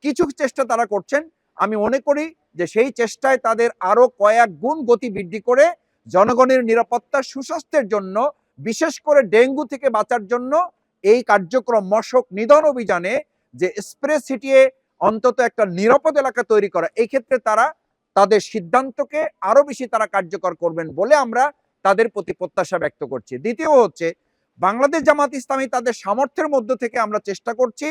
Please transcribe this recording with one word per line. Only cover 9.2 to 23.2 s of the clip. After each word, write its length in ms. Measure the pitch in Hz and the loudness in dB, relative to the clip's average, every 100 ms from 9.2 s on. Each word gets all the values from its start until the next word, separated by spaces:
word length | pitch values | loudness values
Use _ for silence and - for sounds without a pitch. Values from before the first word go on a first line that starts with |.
| 226 | 4
ডেঙ্গু 320 | 214 254 262 254 | 4 2 0 -6
থেকে 220 | 269 277 | -4 -2
বাঁচার 340 | 226 208 240 196 | -2 -2 -4 -4
জন্য 260 | 240 254 302 359 _ _ _ | -6 -2 -2 -2 _ _ _
এই 160 | 190 233 | 2 2
কার্যক্রম 600 | 233 208 175 247 226 226 185 | 4 2 2 -4 0 -2 0
মশক 360 | 214 214 254 - | -2 0 -2 -2
নিধন 320 | 185 220 294 311 | -6 4 4 4
অভিযানে 480 | 254 208 185 175 254 302 _ _ | -2 -2 -4 -2 -6 -6 _ _
যে 140 | 123 180 - | -6 -6 -4
স্প্রে 340 | 196 - 277 302 | -14 -8 -2 -2
ছিটিয়ে 420 | - 269 269 269 262 - _ _ | -2 -8 2 6 6 2 _ _
অন্তত 360 | 185 220 247 240 | -2 0 -2 0
একটা 240 | 233 - 208 | -2 0 -2
নিরাপদ 420 | 175 214 269 320 285 | 0 2 2 2 0
এলাকা 240 | 269 240 | -2 -2
তৈরি 260 | 240 214 202 | 0 0 0
করা, 180 | 226 175 - | -2 -4 -2
এই 120 | 226 | -2
ক্ষেত্রে 300 | 269 233 254 | -2 -2 -2
তারা 260 | 226 214 262 311 _ _ _ - | 0 2 0 -2 _ _ _ 2
তাদের 260 | 196 208 - | 4 4 0
সিদ্ধান্তকে 720 | 220 170 240 269 247 277 294 311 _ | -10 -2 -2 -2 -6 -6 -4 -4 _
আরো 200 | 185 240 | 2 2
বেশি 220 | 285 254 247 | 2 -4 -4
তারা 180 | 226 214 | -2 -2
কার্যকর 460 | 196 180 180 180 170 | -2 -4 -6 -6 -4
করবেন 320 | 170 160 160 135 | -6 -6 -8 -4
বলে 200 | 202 294 | 2 4
আমরা 280 | 262 226 277 - _ _ 190 | 2 0 -2 -4 _ _ 0
তাদের 220 | 196 226 | 2 0
প্রতি 240 | 208 180 | -2 -10
প্রত্যাশা 440 | 185 180 - 175 180 | -10 -8 -6 -4 -4
ব্যক্ত 220 | 165 _ 135 | -6 _ -10
করছি। 280 | 127 | -10